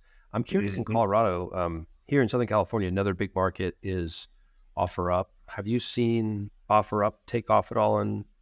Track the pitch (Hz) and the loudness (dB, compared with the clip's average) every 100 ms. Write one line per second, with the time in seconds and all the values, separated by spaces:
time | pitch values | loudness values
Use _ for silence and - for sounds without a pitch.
0 | _ - _ 110 120 190 202 190 113 113 | _ -20 _ -6 -2 -2 -2 -4 -2 0
1 | 104 104 110 90 90 92 87 82 82 - | 2 4 2 0 -4 -4 -2 -4 -10 -18
2 | - 143 117 123 113 107 92 113 92 92 | -2 2 2 2 2 0 0 0 0 0
3 | 101 90 101 92 95 - 92 - 98 92 | 0 -2 -2 0 0 0 -6 -4 -4 -4
4 | 85 - - - _ _ _ - 90 - | -4 -6 -12 -18 _ _ _ -4 -2 -2
5 | 90 90 95 _ - - 104 120 - - | 0 0 -2 _ -14 -10 -2 -2 -2 0
6 | 117 117 110 104 104 - - 107 - 107 | 2 2 0 -4 -8 -12 2 2 2 0
7 | 104 - - 120 - 107 - 120 107 104 | 0 -2 -6 -4 2 2 2 0 2 2
8 | 104 104 101 _ | 0 -4 -8 _